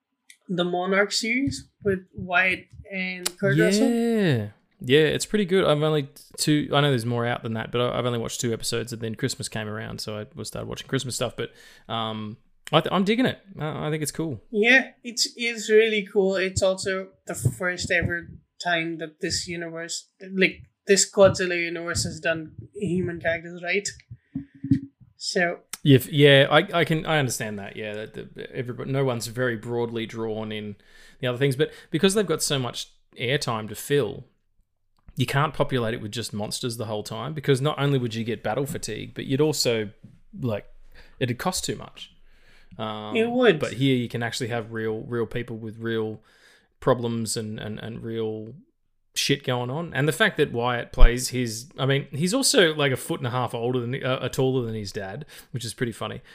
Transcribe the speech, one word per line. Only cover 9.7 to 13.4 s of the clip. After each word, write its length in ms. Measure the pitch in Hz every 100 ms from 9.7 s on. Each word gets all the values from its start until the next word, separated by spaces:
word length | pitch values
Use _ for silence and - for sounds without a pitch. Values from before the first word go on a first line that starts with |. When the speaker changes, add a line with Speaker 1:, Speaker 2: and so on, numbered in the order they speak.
| 107 110 110
Speaker 2:
so 180 | 110 107
I 60 | 107 -
was, 120 | 110
started 200 | 110 110
watching 180 | 120 -
Christmas 280 | 131 127 -
stuff, 200 | 120 -
but, 160 | 120 - - - -
um, 460 | 113 110 107 107 107 _ _ -
I 60 | 156
th-, 120 | -
I'm 120 | 180
digging 220 | 196 233 226
it. 120 | -